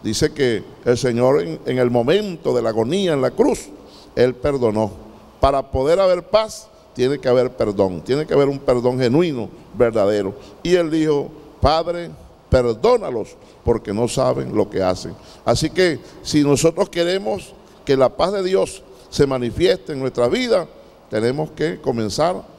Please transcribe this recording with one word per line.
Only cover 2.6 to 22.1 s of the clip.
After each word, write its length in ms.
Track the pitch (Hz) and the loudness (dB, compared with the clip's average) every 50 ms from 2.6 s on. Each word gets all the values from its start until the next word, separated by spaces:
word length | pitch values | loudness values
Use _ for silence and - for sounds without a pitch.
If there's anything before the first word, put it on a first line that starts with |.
la 80 | 117 113 | 0 0
agonía 440 | 110 110 110 120 160 202 196 175 156 | 0 0 -2 0 0 -2 0 0 0
en 100 | 139 127 | 0 0
la 80 | 123 | -2
cruz, 380 | - - 233 285 240 - - - - - - - - - - - - | 0 2 0 0 0 -4 -8 -16 -20 -20 -20 -20 -20 -20 -20 -10 0
Él 200 | - 123 127 123 | 0 2 2 0
perdonó. 560 | 123 - 147 139 135 120 113 101 107 110 101 92 - - - - - - - - - | -2 -4 -2 -2 0 0 0 2 0 -2 -2 -4 -12 -20 -20 -20 -20 -20 -20 -4 0
Para 320 | - 135 139 135 135 - | 0 0 2 0 -4 -4
poder 280 | - 131 131 147 170 185 | -4 -2 2 2 2 4
haber 220 | 196 185 180 180 | 4 2 2 0
paz, 480 | 170 - - 214 220 214 - - - - - - _ _ - | -2 0 0 0 0 0 -8 -16 -18 -20 -20 -20 _ _ -4
tiene 240 | - 123 131 143 | -2 0 0 0
que 100 | 143 - | -2 0
haber 220 | 131 123 127 123 127 127 | 2 2 2 2 0 -2
perdón. 480 | - 117 107 98 101 98 95 92 80 | -4 -4 -2 0 0 0 0 0 -6
Tiene 260 | 78 - 127 147 156 | -4 -2 -2 -2 -2
que 80 | - 147 | 0 2
haber 120 | 143 139 | 2 2
un 120 | 139 139 135 | 2 0 -2
perdón 400 | 139 - 123 123 120 123 127 127 | 0 0 0 2 2 0 0 2
genuino, 500 | 131 117 120 160 180 170 143 120 107 87 - - - - - | 0 2 4 2 2 2 -2 -6 -8 -10 -12 -20 -20 -18 -2
verdadero. 600 | 101 120 117 110 113 98 101 107 104 98 95 98 - - - - - | 0 0 2 2 2 2 2 2 0 -2 -4 -6 -10 -18 -20 -20 -10
Y 140 | - 165 180 | 0 0 2
Él 160 | 175 170 160 | 2 2 0
dijo, 400 | 156 160 156 156 147 143 139 - - - - - - - | 0 0 0 2 0 0 -2 -6 -12 -18 -20 -20 -6 0
"Padre, 520 | - 135 156 160 170 170 170 175 170 156 156 - - - - _ _ - | 2 2 2 2 0 -4 -6 -8 -8 -12 -16 -20 -20 -20 -20 _ _ 0
perdónalos, 840 | - 131 123 120 113 110 - 226 247 233 196 156 127 110 101 - - - - - - - - | 2 2 2 2 -2 2 2 2 2 2 0 -4 -6 -6 -6 -8 -12 -20 -20 -20 -20 -6 -2
porque 300 | - 117 107 - 107 101 | -2 -2 -2 -2 -4 -2
no 140 | 104 120 | -2 -2
saben 480 | 113 - 135 131 127 127 135 131 123 - | -2 0 0 0 0 0 -2 -4 -2 -2
lo 140 | 104 101 - | -2 -2 0
que 140 | - 95 92 | -2 -2 0
hacen". 320 | 92 90 92 - - - - - - - - - | 0 -2 -2 -6 -14 -14 -16 -20 -20 -20 -6 -2
Así 280 | 113 120 117 160 156 | -2 0 0 0 -4
que 280 | - 180 185 175 147 110 - - - - | 0 0 0 0 0 -4 -10 -18 -20 -16
si 220 | - - - 151 147 | -10 -2 0 2 4
nosotros 440 | 143 143 - 160 165 160 175 196 | 4 2 4 2 2 2 2 -4
queremos 680 | - - 170 170 175 185 190 202 220 208 190 - - - - - - - - - | -4 -2 -2 -2 0 -2 -2 -4 -6 -6 -8 -10 -16 -20 -20 -20 -20 -20 -14 -2
que 140 | - 139 | 0 2
la 120 | 131 131 120 | 4 4 2
paz 220 | - - 160 180 | 2 0 -2 0
de 120 | 208 196 185 | 0 -2 -2
Dios 400 | 185 190 190 185 - - - - - - - - - | 0 0 0 0 -2 -6 -18 -20 -20 -20 -20 -20 -10
se 160 | - - 147 | 0 0 2
manifieste 680 | 135 131 127 123 117 95 - 170 - - - - - 151 | 2 2 -2 -2 -4 -2 0 2 2 2 0 -4 -10 -8
en 80 | 135 | -6
nuestra 260 | 131 127 - 131 120 | -6 -4 0 0 0
vida, 400 | 123 170 247 254 240 220 190 160 - - - - - - - _ - | 2 2 0 0 0 0 0 0 -4 -14 -20 -20 -20 -20 -20 _ -6
tenemos 400 | - 110 110 120 131 147 156 151 | -4 -2 0 0 -2 -2 -6 -8
que 320 | - - 151 160 185 - | -4 -4 -4 -4 -4 -4
comenzar 600 | - 131 127 117 110 104 | -4 -4 -2 -2 -4 -4